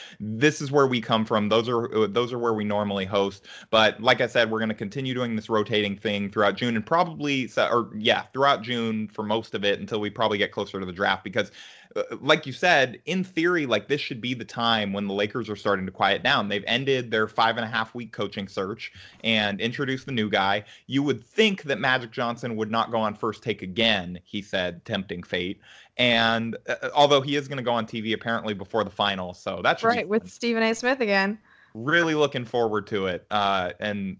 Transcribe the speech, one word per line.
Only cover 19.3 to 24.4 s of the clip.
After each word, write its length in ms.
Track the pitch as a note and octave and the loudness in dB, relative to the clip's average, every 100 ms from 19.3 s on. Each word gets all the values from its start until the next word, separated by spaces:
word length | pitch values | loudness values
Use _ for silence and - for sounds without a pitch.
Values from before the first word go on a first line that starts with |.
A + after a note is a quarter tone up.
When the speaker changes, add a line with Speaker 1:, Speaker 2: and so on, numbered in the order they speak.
| A2 G#2 G2+ | 2 2 0
Speaker 1:
introduced 460 | A2+ B2 C3 C3 - | -4 -2 -4 -4 -4
the 60 | |
new 180 | B2 G#2+ | -2 0
guy. 340 | G2+ F#2+ G#2 - - - | 2 2 0 -4 -16 -4
"You 160 | C3 | 0
would 200 | C#3+ B2 | 0 -2
think 420 | - - A3 G3 | -2 2 2 2
that 140 | C#3+ B2+ | -2 0
Magic 320 | C3 B2+ A#2+ | 2 0 -2
Johnson 460 | C3 A#2+ A#2+ B2+ A2 | -4 -4 -4 -6 -4
would 140 | A2 | -2
not 200 | A2+ A2+ | 0 0
go 80 | A2+ | 0
on 160 | G#2+ | 0
First 280 | G2+ A#2 G#2+ | -2 -4 -4
Take 180 | A#2 G#2 | -4 -4
again," 580 | F#2+ F#2 A2+ G#2 F2 F2 | -4 2 2 2 -2 -10
he 160 | - G#2 | -10 -10